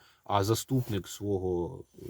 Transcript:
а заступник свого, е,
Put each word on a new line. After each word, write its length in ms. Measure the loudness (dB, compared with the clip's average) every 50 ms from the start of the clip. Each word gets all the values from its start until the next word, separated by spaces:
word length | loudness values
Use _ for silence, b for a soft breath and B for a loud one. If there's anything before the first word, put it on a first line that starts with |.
| b b b b b
а 200 | 0 2 4 4
заступник 640 | 4 2 2 2 0 0 0 2 0 -2 -2 -4
свого, 760 | -6 -10 -6 -2 -2 0 0 0 0 0 0 -2 -4 -6 -10 -16 _ _ -16
е, 60 | -14